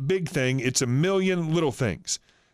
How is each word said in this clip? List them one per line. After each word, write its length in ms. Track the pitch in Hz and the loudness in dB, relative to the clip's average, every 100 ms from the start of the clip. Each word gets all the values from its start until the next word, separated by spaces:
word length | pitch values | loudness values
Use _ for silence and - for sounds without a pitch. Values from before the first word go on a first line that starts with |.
| 135 | -2
big 240 | 190 160 | -2 0
thing, 300 | 147 127 131 | -2 0 0
it's 220 | 120 127 | 0 0
a 60 | 123 | 0
million 640 | 127 175 196 185 180 160 | 2 2 2 2 0 0
little 180 | 170 156 | 0 0
things. 480 | - 117 80 - - _ _ _ | 0 -2 -2 -6 -8 _ _ _